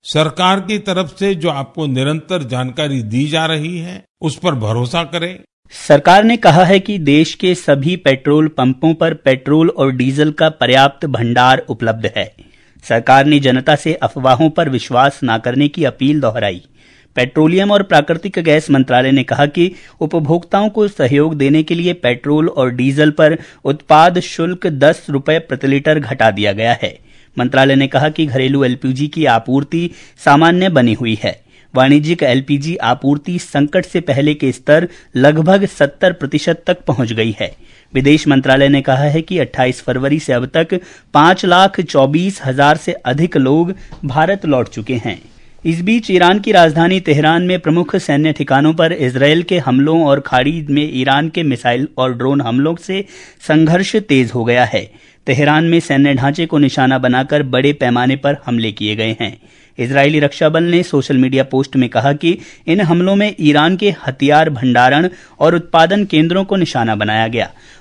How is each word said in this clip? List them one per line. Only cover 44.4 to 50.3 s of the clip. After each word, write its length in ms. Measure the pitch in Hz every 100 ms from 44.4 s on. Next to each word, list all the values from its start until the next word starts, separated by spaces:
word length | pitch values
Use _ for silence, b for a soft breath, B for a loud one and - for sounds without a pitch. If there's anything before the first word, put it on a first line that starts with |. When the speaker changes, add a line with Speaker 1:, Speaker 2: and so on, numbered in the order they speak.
| 170
Speaker 2:
लौट 220 | 131 113
चुके 260 | - 110
हैं। 280 | 127 110 85 - b b b
इस 160 | 160 165
बीच 300 | 180 233 220
ईरान 280 | 185 175 202
की 140 | 202
राजधानी 480 | 196 165 147 170 185
तेहरान 420 | 180 143 156 165
में 180 | 180 180
प्रमुख 360 | 170 165 175 190
सैन्य 360 | - 143 156
ठिकानों 420 | 147 139 135 151
पर 180 | 160 165
इसराइल 500 | 175 127 127 143 160
के 160 | 175 180
हमलों 460 | 135 127 143 165
और 160 | 151 139
खाड़ी 460 | 139